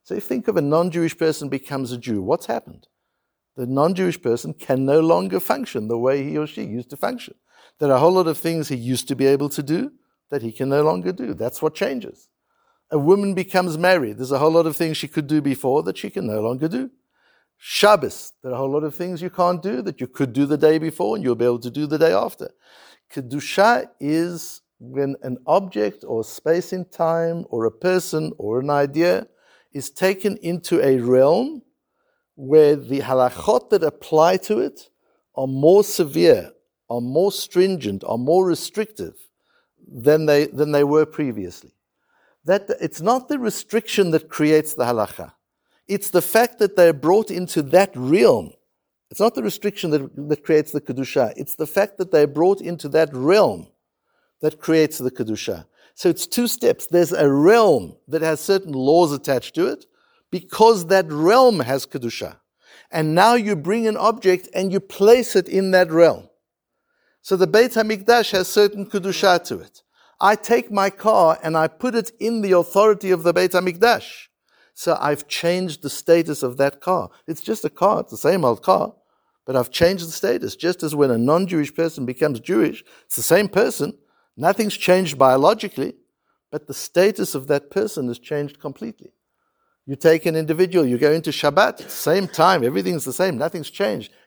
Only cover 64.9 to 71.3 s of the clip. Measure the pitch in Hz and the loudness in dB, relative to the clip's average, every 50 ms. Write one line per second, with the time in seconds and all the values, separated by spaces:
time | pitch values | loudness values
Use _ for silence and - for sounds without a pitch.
64.9 | - - 196 214 240 254 - - - 190 175 - 185 190 190 190 185 180 180 165 | -4 2 6 6 6 6 4 2 0 -2 0 0 -2 -2 0 2 4 4 4 4
65.9 | 160 170 170 156 107 - - _ _ _ _ _ _ _ _ _ _ _ _ _ | 4 6 6 6 4 2 -6 _ _ _ _ _ _ _ _ _ _ _ _ _
66.9 | _ _ _ _ _ _ - - 190 180 185 160 180 220 247 247 247 226 220 220 | _ _ _ _ _ _ -6 -2 0 0 2 4 4 4 4 4 2 0 0 0
67.9 | 226 196 196 233 240 240 214 - 208 185 185 - - 208 208 202 208 202 196 - | -2 -2 2 2 4 4 2 0 -2 -2 -2 0 2 2 2 2 2 -4 -10 -8
68.9 | - 196 175 196 180 - 202 190 180 170 - - 113 85 80 - _ _ _ _ | -6 -6 -4 -6 -4 2 4 4 4 4 2 -4 -10 -10 -12 -16 _ _ _ _
69.9 | _ _ _ _ _ - - 202 214 214 - - 240 240 233 - 208 196 196 196 | _ _ _ _ _ 0 2 2 2 2 0 0 0 0 0 -2 -2 -2 -2 -2
70.9 | - - - 220 214 196 170 160 | -2 -2 0 2 4 4 4 4